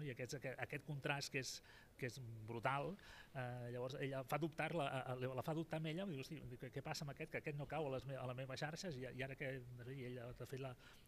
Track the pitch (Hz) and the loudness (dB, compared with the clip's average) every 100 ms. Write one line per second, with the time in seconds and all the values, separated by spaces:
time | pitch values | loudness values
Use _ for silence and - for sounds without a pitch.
0 | 147 120 127 139 135 127 123 147 - 143 | -4 -2 -2 -2 -2 -2 -2 -2 -2 0
1 | 147 143 - 139 123 - - - - - | 4 4 2 0 0 -4 -8 -16 -16 -4
2 | 123 135 117 113 107 117 131 139 147 202 | -2 -2 -6 -6 -4 2 6 6 4 -2
3 | - - - 135 123 123 120 123 131 147 | -8 -14 -6 -2 -2 -2 -2 0 0 0
4 | 139 135 127 147 160 147 156 170 139 135 | 0 0 2 2 2 2 2 4 4 4
5 | 127 127 127 131 139 156 160 160 160 160 | 2 2 2 2 2 2 2 2 2 2
6 | 196 135 135 147 123 123 131 139 156 151 | 0 -2 -2 -6 -6 -6 -4 -2 0 0
7 | 143 135 156 127 156 147 139 147 143 131 | 0 -2 0 0 0 0 2 2 4 2
8 | 127 131 127 127 131 131 147 165 190 131 | 0 0 0 0 -2 0 0 0 -2 0
9 | 127 123 135 135 139 135 123 123 120 139 | -2 0 -2 0 0 0 -4 -8 -6 -4
10 | 123 123 120 120 120 131 135 120 - - | -2 -2 -4 -6 -4 -2 -2 -4 -12 -16